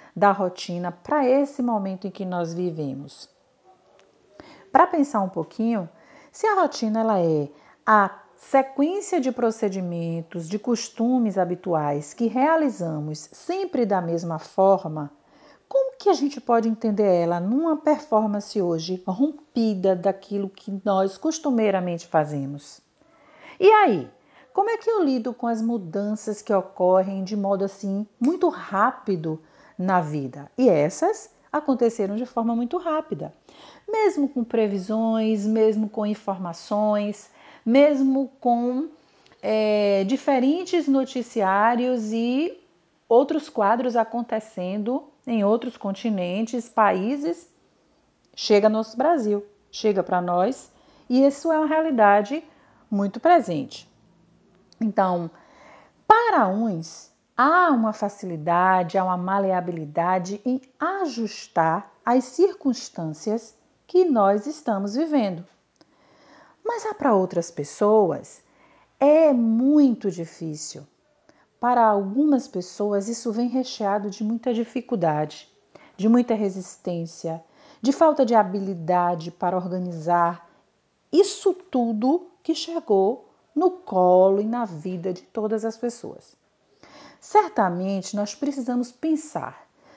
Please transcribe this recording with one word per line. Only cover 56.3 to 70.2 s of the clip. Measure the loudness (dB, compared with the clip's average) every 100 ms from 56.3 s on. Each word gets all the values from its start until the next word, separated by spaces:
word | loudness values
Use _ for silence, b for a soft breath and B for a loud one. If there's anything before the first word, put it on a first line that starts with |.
| 0 0
uns, | 0 -4 -6 -10 -18 -20 _ _ 0
há | 2 4 4
uma | 2 0
facilidade, | -2 -6 -6 -10 -6 0 2 4 2 2 -2
há |
uma | 0 -2
maleabilidade | -2 -2 0 -2 -4 -8 -6 -2 0 0 -2 -6 -4
em | -4 _ -6
ajustar | -6 -4 -4 -4 -8 -8 -6 0 0 0 -6 _ 0
às | 0 0
circunstâncias | 0 0 0 -4 -4 -8 -10 -10 -8 -6 -6 -8 _ _ _ _
que | 2
nós | 4 4 4 2 -2
estamos | -8 -4 -4 -2 -2
vivendo. | 0 0 0 -4 -14 _ _ _ b b b b b b b b
Mas | -6 -6 -6
há |
pra | -2 2 2
outras | 2 -4 -6
pessoas, | -8 -10 0 4 4 4 -2 -10 -20 b b b b b 2
é | 4 6 6
muito | 4 2 2 4 6 6 4 -4
difícil. | -6